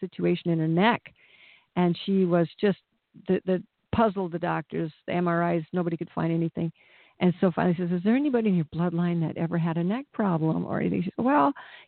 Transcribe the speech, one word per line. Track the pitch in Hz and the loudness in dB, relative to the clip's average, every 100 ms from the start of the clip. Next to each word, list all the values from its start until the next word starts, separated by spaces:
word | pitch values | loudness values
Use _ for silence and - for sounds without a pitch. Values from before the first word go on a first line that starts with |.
situation | 180 - 175 175 175 | -10 -2 0 0 0
in | 165 | 0
her | 160 | 2
neck, | 165 214 - - - _ _ - _ _ - | 2 2 0 -6 -20 _ _ -20 _ _ 0
and | 175 170 | 2 0
she | - 190 | 0 2
was | 180 175 165 - | 4 2 0 0
just, | 208 180 _ _ _ - - | 0 0 _ _ _ -10 -2
the, | 185 | -2
the | 180 185 - _ _ | 0 -4 -4 _ _
puzzled | - 226 190 180 | 0 2 0 -6
the | 165 | -4
doctors, | 170 160 - 165 165 - - | -4 -4 -4 -6 -6 -8 -6
the | |
M | 175 175 | -2 0
R | 170 170 | 0 0
Is, | 170 156 | -2 -2
nobody | 185 170 165 | -4 -4 -4
could | 170 | -6
find | - 165 | -4 -2
anything. | 165 165 - 165 - _ _ _ - | 0 -2 -4 -6 -8 _ _ _ 0
And | 180 165 | 0 2
so | 190 | 0
finally | 170 175 175 | 2 0 0
says, | 175 | -2
"Is | 180 | -2
there | 196 247 | 0 2
anybody | 294 240 220 | 2 0 2
in | 180 | 0
your | 151 | 0
bloodline | 156 175 165 175 170 | -2 -2 0 0 0
that | 160 - | -2 -2
ever | 165 170 | -2 0
had | 165 160 | 0 0
a | |
neck | 175 233 285 | -2 -4 -6
problem | - 208 165 156 170 | -4 0 0 0 -2
or | 180 - | -2 -2
anything?" | 180 185 | -2 -2
She | 180 | -4
said, | - | -2
"Well," | 240 294 277 - - - | 0 2 2 -2 -12 -20